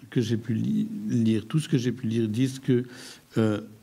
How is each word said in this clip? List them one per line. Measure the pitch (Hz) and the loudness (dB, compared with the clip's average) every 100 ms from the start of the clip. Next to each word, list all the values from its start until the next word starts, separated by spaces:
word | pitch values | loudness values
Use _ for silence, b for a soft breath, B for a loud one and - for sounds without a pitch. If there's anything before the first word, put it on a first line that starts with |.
| - | -4
que | - | -2
j'ai | 107 113 | 0 -2
pu | 113 | 0
li-, | 110 117 107 107 104 104 | -2 0 0 -2 -4 -2
lire, | 123 113 110 101 | 2 4 2 0
tout | 160 | -2
ce | 151 | 2
que | 139 | 0
j'ai | 120 | 0
pu | 113 113 | -2 -2
lire, | 113 113 | 0 0
disent | 107 131 135 | 0 0 -2
que, | - 123 123 B B B - - | 2 2 2 B B B -6 2
euh, | 110 104 - - | 2 2 -4 -16